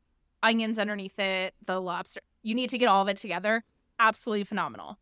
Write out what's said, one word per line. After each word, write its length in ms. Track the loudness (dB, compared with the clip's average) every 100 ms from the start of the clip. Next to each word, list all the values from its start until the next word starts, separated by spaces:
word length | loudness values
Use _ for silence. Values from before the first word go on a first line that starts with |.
| _ _ _ 0
onions 380 | 2 2 0 -2
underneath 400 | -2 -4 -8 -4
it, 340 | 0 0 -2 -6
the 160 | -4 -4
lobster. 420 | -2 -6 -8 -14 -18 _
You 140 | -4 -2
need 160 | -2
to 80 | 2
get 80 | 6
all 160 | 6
of 40 | 4
it 100 | 0
together." 460 | -4 -4 0 0 -2 _ _ 2
Absolutely 460 | 2 2 -2 -4 -2
phenomenal. 520 | -2 -4 -6 -14 -16